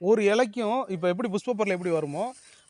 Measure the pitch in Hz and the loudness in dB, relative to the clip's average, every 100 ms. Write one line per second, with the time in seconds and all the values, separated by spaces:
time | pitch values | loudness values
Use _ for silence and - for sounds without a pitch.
0 | 175 220 202 214 247 220 214 247 247 185 | 2 4 4 4 2 0 -2 -2 -2 -2
1 | 180 180 240 190 - 220 202 185 175 165 | -2 0 -2 -4 -4 -2 -2 -2 0 -2
2 | 151 147 226 269 - - _ | -2 -4 -6 -8 -20 -20 _